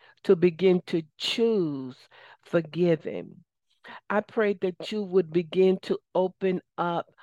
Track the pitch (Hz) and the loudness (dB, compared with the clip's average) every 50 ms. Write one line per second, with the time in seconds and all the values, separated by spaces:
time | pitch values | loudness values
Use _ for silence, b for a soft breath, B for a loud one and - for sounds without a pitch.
0 | b b b b - - 190 165 180 180 160 156 185 190 180 180 - - - 165 | b b b b 0 2 4 4 4 2 2 2 4 4 4 2 0 -2 -4 -4
1 | 156 - _ - - - - - 226 233 220 202 170 151 143 135 131 127 127 - | -4 -8 _ -10 -8 -6 -2 0 0 2 2 0 0 -2 -4 -6 -8 -12 -14 -16
2 | - B B B B B B B _ - - 175 160 156 147 165 180 175 165 151 | -20 B B B B B B B _ -4 -2 -2 -2 -4 -2 0 2 2 2 0
3 | - - - 87 85 - - - - _ _ _ _ _ _ _ B B B B | -2 -6 -10 -10 -10 -12 -16 -20 -20 _ _ _ _ _ _ _ B B B B
4 | B - 196 208 214 - - 240 214 202 202 185 - 185 180 - - - 220 214 | B -4 -4 -4 -4 -2 -2 -2 0 0 0 -2 -4 -4 -4 -6 -10 -8 -6 -6
5 | 208 180 180 190 170 156 156 180 170 156 170 185 190 190 185 180 - - 190 - | -4 0 0 0 0 2 0 -2 -2 0 2 2 4 4 4 2 -2 -4 -6 -6
6 | - _ - 175 185 185 - _ 190 190 185 185 - _ _ - 170 175 170 160 | -6 _ -2 0 0 -2 -2 _ -2 -2 -2 -4 -6 _ _ -4 -4 -2 -2 -4
7 | - - _ b | -6 -8 _ b